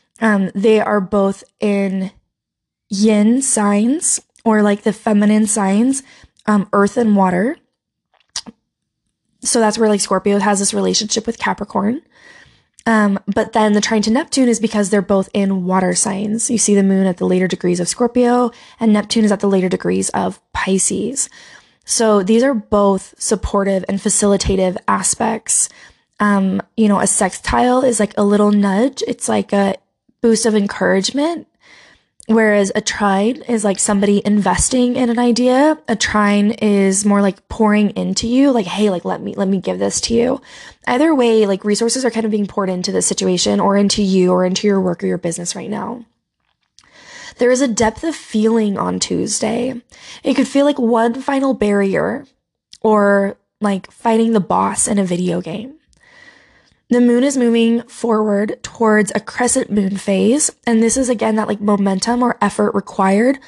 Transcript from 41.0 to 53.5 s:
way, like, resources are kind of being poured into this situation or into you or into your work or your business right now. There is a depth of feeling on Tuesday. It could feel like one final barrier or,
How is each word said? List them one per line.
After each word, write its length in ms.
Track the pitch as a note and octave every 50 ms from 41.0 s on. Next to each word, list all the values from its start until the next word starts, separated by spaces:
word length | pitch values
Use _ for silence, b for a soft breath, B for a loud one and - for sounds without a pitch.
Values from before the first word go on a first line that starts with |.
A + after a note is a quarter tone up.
| D#4 E4 D#4
way, 320 | C4 A#3+ A#3 A3+ A3 G#3+
like, 180 | G3 G3 F#3+ -
resources 400 | G#3 G#3 - A#3 A#3 - C4+ C4
are 60 | A#3
kind 160 | A3 A3 A3
of 60 | G#3+
being 160 | G#3+ G#3 G3+
poured 240 | F#3 - G#3 G3 F#3
into 200 | F#3 F3+ F3+ G3
this 140 | F#3+ F#3 F3+
situation 540 | - F#3 - F#3+ F#3 F3+ F3+ - G#3 G3+ G3+
or 180 | - G3 G3
into 240 | G3+ G3+ G3 - G#3+
you 300 | G3+ F#3+ F#3+ F#3 F3+ F3+
or 120 | F#3 F3+ F#3
into 220 | F3+ F#3+ - -
your 160 | G#3 G3+ G3
work 220 | F#3 F#3 E3+ - G3+
or 40 |
your 120 | F#3 F3+ F3
business 360 | - E3+ E3 F3 F3 - -
right 140 | G3 F#3 F#3+
now. 340 | G#3 G3+ F#3 G#3+ A#3+ A#3+ A3+ _ _ _ _ _ _ _ _ _ _ _ _ _ _ _ B B B B B B B B B B B
There 140 | - B3 B3
is 100 | B3+ B3
a 60 | C#4+
depth 360 | B3 G#3 - A3+ A3 A3 - -
of 120 | E4 D4
feeling 600 | - - - - G#3+ G#3+ A3 A3+ A3+ G#3+ G#3 G3
on 240 | - F3+ F3+ F#3 F#3
Tuesday. 840 | - - F3+ E3+ F#3 - G#3 - A3 G#3+ A#3 A#3+ B3 C4 B3+ A#3+ _ B B B B B B B B
It 100 | - C4
could 140 | C#4 B3+
feel 180 | - - C#4 C#4
like 140 | D4 C#4+ C#4+
one 340 | A#3+ A3+ A#3+ A3+ A3+ A#3+ A#3 C4+
final 320 | C4 - C#4 C4+ C#4 C4+ -
barrier 720 | - G#3 G#3 G3+ G3+ G3 G3 F#3+ D3 D3+ F#3 A#3 C#4 C#4 _ _ _ _ _ _ _ _ _ - _
or, 560 | - A3 G#3+ G#3 G3+ G3+ G3+ G3 G3 G3 - _ _ _